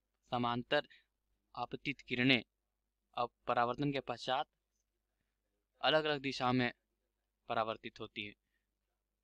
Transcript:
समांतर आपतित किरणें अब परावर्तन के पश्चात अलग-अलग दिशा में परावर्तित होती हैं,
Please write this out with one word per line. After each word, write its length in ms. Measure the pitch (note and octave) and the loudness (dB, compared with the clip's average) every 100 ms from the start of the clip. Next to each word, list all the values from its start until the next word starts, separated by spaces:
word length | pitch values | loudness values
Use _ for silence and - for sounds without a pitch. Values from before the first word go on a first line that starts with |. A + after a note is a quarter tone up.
| _ _ - | _ _ -6
समांतर 500 | B2 A#2+ A#2+ A#2+ D3 - - _ _ _ _ _ - | 0 0 0 2 0 0 -8 _ _ _ _ _ -10
आपतित 460 | A#2+ - - C3+ | -8 -8 -8 -8
किरणें 420 | - B2 B2+ B2+ - _ _ _ _ _ _ - | -6 0 4 4 0 _ _ _ _ _ _ -6
अब 120 | B2 _ - | -6 _ -2
परावर्तन 440 | B2 A#2+ B2+ D3 | 2 2 2 0
के 80 | C#3 | -2
पश्चात 460 | - A#2 - C3 D3+ _ _ _ _ _ _ _ _ _ _ _ _ _ | -4 -6 -2 -2 -2 _ _ _ _ _ _ _ _ _ _ _ _ _
अलग-अलग 400 | B2+ D#3 D#3 D3 | 2 2 2 -2
दिशा 300 | C3+ B2+ B2+ | -2 -2 2
में 200 | B2+ B2 - _ _ _ _ _ _ - | 2 2 -2 _ _ _ _ _ _ -6
परावर्तित 500 | A#2 A2 A2 A#2 - | -2 -2 -4 -8 -12
होती 260 | A2 - G#2 | -12 -10 -12
हैं, 100 | - _ _ _ _ _ _ _ _ | -12 _ _ _ _ _ _ _ _